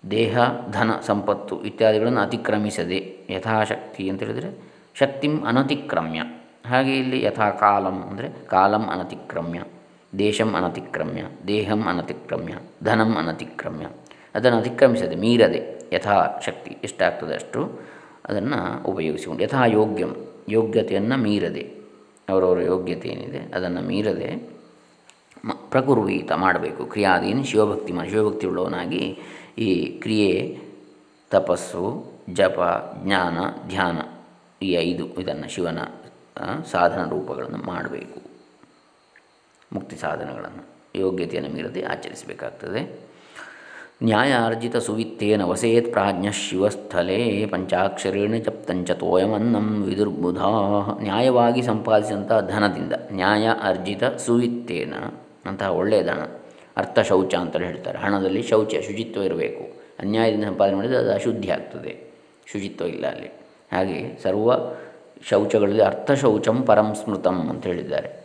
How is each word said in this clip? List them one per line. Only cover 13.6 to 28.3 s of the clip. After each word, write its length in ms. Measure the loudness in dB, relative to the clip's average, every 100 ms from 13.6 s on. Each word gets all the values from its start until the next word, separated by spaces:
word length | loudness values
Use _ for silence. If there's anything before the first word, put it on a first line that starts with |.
| -8 -8 -10 -14 -20 -20 -8
ಅದನ್ನು 240 | 2 4 4
ಅತಿಕ್ರಮಿಸದೆ, 560 | 2 6 6 6 0
ಮೀರದೆ, 760 | 0 4 6 6 4 -4 -12 -4
ಯಥಾಶಕ್ತಿ 840 | -2 4 4 4 0 -6 -8 -14 -10
ಎಷ್ಟಾಗ್ತದೆ 500 | -10 2 0 2 -6
ಅಷ್ಟು 460 | -6 -4 -4 -4 -6 -16 -20 -20 -18
ಅದನ್ನು 600 | -4 -2 0 0 -2 -4
ಉಪಯೋಗಿಸಿಕೊಂಡು, 580 | -4 -2 -2 -2 -6 -2
ಯಥಾ 240 | 0 4 6
ಯೋಗ್ಯಂ 500 | 6 4 2 -4 -6 -12 -14 0
ಯೋಗ್ಯತೆಯನ್ನು 680 | 2 2 0 2 0 0 0
ಮೀರದೆ, 580 | 2 0 0 -4 -10 -14 -20 -20 _ _ 0
ಅವರವರ 320 | 4 4 4
ಯೋಗ್ಯತೆ 480 | 2 0 -2 -6 -6
ಏನಿದೆ 300 | -10 -10 -10
ಅದನ್ನು 420 | -6 -4 -4 -4
ಮೀರದೆ 760 | -2 0 0 -2 -4 -8 -12 -18 -20 -20 _ _ -20 _ _ -12
ಮ-, 80 | -10 -10 0
ಪ್ರಕುರ್ವೀತ 640 | 0 4 2 2 -2 -2
ಮಾಡಬೇಕು. 520 | 2 2 2 -2 -6
ಕ್ರಿಯಾದೀನ್ 600 | -8 0 4 4 2 0
ಶಿವಭಕ್ತಿ 480 | 2 4 4 0 -4
ಮ-, 100 | -6
ಶಿವಭಕ್ತಿ 440 | -2 0 0